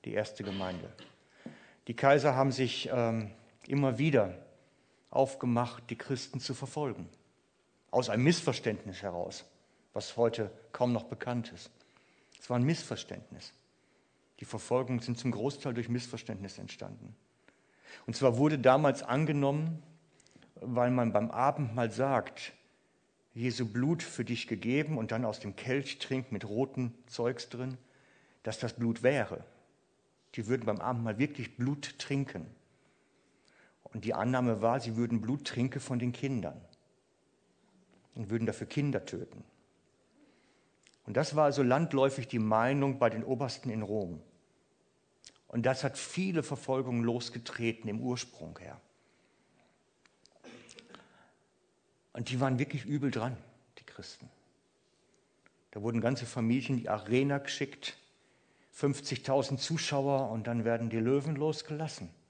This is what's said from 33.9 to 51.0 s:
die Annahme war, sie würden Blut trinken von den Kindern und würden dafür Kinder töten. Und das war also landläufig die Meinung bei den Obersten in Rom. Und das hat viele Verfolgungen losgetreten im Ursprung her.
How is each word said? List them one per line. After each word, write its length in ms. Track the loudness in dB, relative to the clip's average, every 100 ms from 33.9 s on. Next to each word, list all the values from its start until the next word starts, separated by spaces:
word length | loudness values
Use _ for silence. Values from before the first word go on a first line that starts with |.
| -6 -2
die 80 |
Annahme 480 | 0 2 4 2 4
war, 180 | 2 2
sie 160 | 0 0
würden 240 | 2 0
Blut 260 | 0 -2 -2
trinken 340 | -2 -2 -2
von 180 | -4 -2
den 140 | -2
Kindern 500 | -2 -2 -2 -4 -8 -20 -20 _ _ _ _ _ _ _ _ _ _ _ _ _ -10
und 140 | -2
würden 160 | 0 0
dafür 220 | -2 -4
Kinder 380 | 0 0 0 -4
töten. 380 | -8 -8 -14 -20 _ _ _ _ _ _ _ _ _ _ _ _ _ -20 _ -2
Und 120 | 0
das 180 | 2 4
war 100 | 4
also 180 | 6
landläufig 640 | 6 6 4 4 4 2 -2
die 120 | 0
Meinung 600 | 4 6 4 4 2 4
bei 100 | 4
den 140 | 4
Obersten 480 | -2 -2 -2 -4 -4
in 100 | -4
Rom. 400 | -2 -2 -4 -8 -14 _ _ _ _ _ _ _ _ _ -20 _ _
Und 180 | 0 0
das 180 | 2
hat 140 | -2 -4
viele 460 | -6 -2 0 0
Verfolgungen 600 | -2 -6 -2 -2 0 0
losgetreten 840 | 2 0 -4 -10 -10 -2 -2 -2 -6
im 100 | -4
Ursprung 600 | -2 -4 -6 -14 -16 -14
her. 200 | -16 -18 _ _ _ _ _ _ _ _ _ _ _ _ _ _ _ _ -20 -20 -20 -20 -20 -20